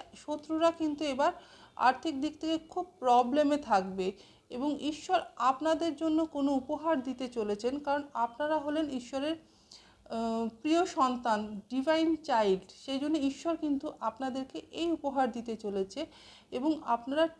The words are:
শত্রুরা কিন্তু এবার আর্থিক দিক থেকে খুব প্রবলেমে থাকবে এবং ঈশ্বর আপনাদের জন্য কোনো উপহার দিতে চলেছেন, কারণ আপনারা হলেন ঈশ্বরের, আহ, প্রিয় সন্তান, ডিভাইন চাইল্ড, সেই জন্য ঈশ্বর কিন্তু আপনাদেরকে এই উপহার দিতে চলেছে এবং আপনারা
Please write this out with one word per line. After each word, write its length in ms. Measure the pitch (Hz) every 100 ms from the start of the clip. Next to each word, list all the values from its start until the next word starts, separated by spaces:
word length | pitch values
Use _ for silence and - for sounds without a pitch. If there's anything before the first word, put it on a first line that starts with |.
| - -
শত্রুরা 480 | - 302 302 320 330
কিন্তু 320 | 330 311 294
এবার 280 | 302 262 302 - - - - -
আর্থিক 460 | 247 262 330 269
দিক 120 | 294 302
থেকে 160 | 320 320 -
খুব 160 | 370 359 -
প্রবলেমে 580 | 254 240 240 285 285 294
থাকবে 540 | 285 202 190 190 185 - - - -
এবং 280 | 247 294 277
ঈশ্বর 380 | 285 302 - 359 - -
আপনাদের 600 | 247 269 311 320 330 277
জন্য 300 | 320 311 320
কোনো 260 | 285 277 277
উপহার 420 | 262 302 320 311
দিতে 240 | 247 254 254
চলেছেন, 520 | 240 208 208 233 285
কারণ 240 | 285 285 285
আপনারা 440 | - - - 302 311
হলেন 320 | 285 302 302
ঈশ্বরের, 460 | 262 - 269 294 320
আহ, 1120 | - _ _ - - _ - 226 226 226 226 226
প্রিয় 240 | 302 330 359
সন্তান, 760 | - 254 247 240 214 214 208 -
ডিভাইন 460 | 254 269 320 320 320
চাইল্ড, 480 | - 233 208 190 - -
সেই 160 | - 269
জন্য 180 | 294 311
ঈশ্বর 400 | 269 277 339 320
কিন্তু 300 | 311 285 302 -
আপনাদেরকে 640 | 220 220 269 262 262 320 -
এই 200 | - 339
উপহার 400 | 311 285 277 254
দিতে 240 | 233 233 220
চলেছে 500 | 208 196 190 - 320 - - - _
এবং 200 | 254 294 302 -
আপনারা 420 | 233 262 294 330 -